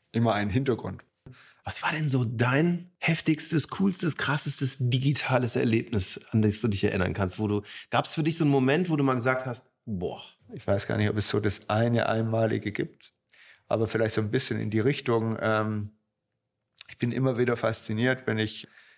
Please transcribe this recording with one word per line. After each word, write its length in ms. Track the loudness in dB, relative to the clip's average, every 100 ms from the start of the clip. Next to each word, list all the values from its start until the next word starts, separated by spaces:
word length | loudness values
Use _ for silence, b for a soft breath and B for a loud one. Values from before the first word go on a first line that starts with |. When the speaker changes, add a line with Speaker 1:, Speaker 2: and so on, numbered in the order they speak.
| _
Speaker 1:
immer 220 | 0 2
einen 160 | 2 2
Hintergrund. 540 | 0 2 0 -2 -10 -16 _ -20 -20 B B
Speaker 2:
Was 180 | -8 -4
war 100 | -2
denn 180 | -2 0
so 160 | 0 0
dein 640 | 0 2 4 2 0 -6 -6
heftigstes, 720 | -2 0 0 -2 0 -2 -2
coolstes, 500 | 0 0 0 -2 -2
krassestes 580 | -2 -2 -2 -4 -4 -2
digitales 800 | 0 2 2 0 2 2 2 0
Erlebnis, 640 | 2 2 2 -2 -2 -6 -2
an 100 | 2
das 180 | 2 2
du 80 | 0
dich 160 | 0
erinnern 300 | 0 2 0
kannst? 240 | 0 -2 -2
Wo 100 | -2
du, 140 | -2 B B B
gab's 260 | -2 0
für 80 | 0
dich 140 | 0 2
so 80 |
einen 60 | 4
Moment, 400 | 4 4 2 2
wo 60 | 2
du 80 |
mal 100 | 2
gesagt 320 | 2 0 0 -2
hast, 240 | -10 -12 _ -8
„Boah“? 340 | -4 -4 -6 -14 _ -18
Speaker 1:
Ich 140 | -8 0
weiß 200 | 0 0
gar 120 | 0
nicht, 100 | 2
ob 80 | 2
es 140 | 0
so 100 | 0
das 300 | 0 -2 -2
eine 360 | 2 4 2 2
einmalige 640 | 0 0 2 2 0 -4
gibt, 440 | -6 -6 -8 -20 _ _ B B B -4
aber 200 | -2 0
vielleicht 280 | 0 0
so 60 | 0
ein 100 | 0
bisschen 300 | 0 -2 -2
in 80 | -2
die 120 | 0
Richtung, 580 | 0 0 0 0 0 -2
ähm, 520 | 0 0 0 -4 -6 -12 _ _ _ _ _ _ _ -20 -16
ich 100 | -4
bin 140 | -2
immer 260 | 0 0 2
wieder 180 | 0 2
fasziniert, 680 | 0 -2 -4 0 0 0 -2
wenn 120 | 0
ich 300 | -2 -4 -14 b b